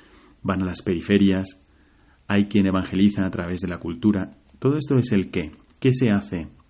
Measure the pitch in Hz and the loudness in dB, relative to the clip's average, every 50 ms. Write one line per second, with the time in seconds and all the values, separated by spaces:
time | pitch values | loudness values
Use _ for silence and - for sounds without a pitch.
0 | - - - - - - - _ - 98 95 92 95 92 87 - - 104 90 82 | -20 -20 -20 -20 -20 -20 -20 _ -4 -2 -2 -2 -2 -4 -4 -6 -4 -4 -4 -2
1 | 82 - 101 101 101 98 95 95 95 - - - _ _ _ _ _ _ _ _ | 0 2 4 4 4 4 2 2 -2 -6 -10 -18 _ _ _ _ _ _ _ _
2 | _ _ _ _ _ - 101 101 101 101 - 104 95 95 92 92 87 - 95 95 | _ _ _ _ _ -2 0 0 0 2 2 2 2 2 2 0 -2 -2 0 2
3 | 101 104 101 101 95 90 82 87 87 87 92 85 92 87 87 85 - 85 85 85 | 4 4 2 2 -4 -4 -4 -6 -6 -6 -6 -6 -6 -6 -6 -6 -8 -8 -6 -2
4 | - 107 104 95 92 95 - - _ _ _ - - 131 143 151 139 - 143 127 | 0 2 2 2 -2 -6 -10 -20 _ _ _ -4 -2 0 0 0 -2 0 2 2
5 | 117 - 107 98 90 - - 92 78 76 - - _ _ _ - - 131 127 131 | 2 2 2 0 0 0 -4 -6 -6 -6 -10 -16 _ _ _ -2 0 2 2 2
6 | 135 113 104 101 - - 95 85 78 - - - _ _ | 2 2 2 2 0 -2 -6 -8 -8 -10 -14 -20 _ _